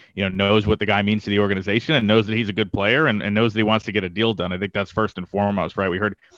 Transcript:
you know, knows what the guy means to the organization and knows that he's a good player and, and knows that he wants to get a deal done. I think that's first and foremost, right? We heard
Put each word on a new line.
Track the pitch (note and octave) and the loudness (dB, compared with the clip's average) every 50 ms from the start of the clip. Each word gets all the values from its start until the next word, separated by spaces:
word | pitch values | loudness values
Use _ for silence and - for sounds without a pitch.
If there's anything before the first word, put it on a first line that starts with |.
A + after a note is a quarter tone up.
| - _ _ | -20 _ _
you | F#2 G2 | -4 -4
know, | F#2+ | -2
knows | F#2 F#2+ G2 G2+ G#2+ A2 G#2 | 0 0 2 4 4 4 4
what | G#2 A2 - | 2 0 0
the | G#2 | 0
guy | G2+ G#2 G2+ G#2 | 2 2 2 2
means | G2+ G#2+ G#2+ - | 2 0 0 0
to | G#2 | 0
the | G2+ G2+ | 0 2
organization | G#2 G2 G2+ F#2+ F#2 G#2 G2+ A#2 - - D#3+ | 2 2 0 -2 -2 -2 -2 -2 0 0 0
and | C3+ A2+ | 2 2
knows | G2+ A2 A2+ G#2+ | 4 4 4 4
that | G2+ A2 | 2 -2
he's | A2+ A#2 G2+ | -4 -4 -2
a | F#2+ | -2
good | G2 A2 F#2 - | -4 -4 -2 -2
player | G2+ G2 G#2 A#2+ C#3+ D#3+ | 0 0 2 2 2 2
and, | C#3 G#2+ G#2 - | 2 0 -2 -2
and | G2+ G#2 | -2 0
knows | G#2+ A#2 A#2 G2+ | 2 2 2 2
that | A2 | 0
he | A2 | 2
wants | G#2 A2 A2 - | 2 2 0 -2
to | - G2 | -2 -4
get | G#2 F#2 | -4 -4
a | F2+ | -4
deal | F2 G2+ A2+ A2+ A2 | -2 -2 0 0 0
done. | F2 F2+ F2+ | -2 -4 -4
I | F2+ | -4
think | F2+ G2+ F#2+ - | -4 -6 -6 -4
that's | G#2 G2 - | -6 -6 -4
first | - A2+ A2 G2+ - - | -4 -4 -4 -4 -4 -8
and | F#2 - | -12 -8
foremost, | - G2+ G2+ G2+ G2+ F#2+ F2 - - | -4 -2 -2 -2 -2 -2 -4 -4 -4
right? | G#2 G2 F#2+ | -4 -2 -2
We | F2 F#2+ | -2 -2
heard | G#2 G#2 G2+ - _ _ - | -2 -4 -4 -8 _ _ -20